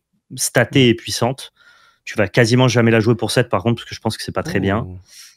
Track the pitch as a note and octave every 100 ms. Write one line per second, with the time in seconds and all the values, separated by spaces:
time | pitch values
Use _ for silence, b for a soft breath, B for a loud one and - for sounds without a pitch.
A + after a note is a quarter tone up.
0 | _ _ _ B2+ - - A#2 B2+ B2 A#2
1 | - - A#2+ C3+ - b b b b b
2 | - - G2 - A2+ B2 B2+ A2+ A2+ A2+
3 | G#2+ A2+ G#2+ - A#2+ G2+ A#2 A#2 - -
4 | A2+ - - - - G2 G2 G2+ F#2 F#2
5 | - B B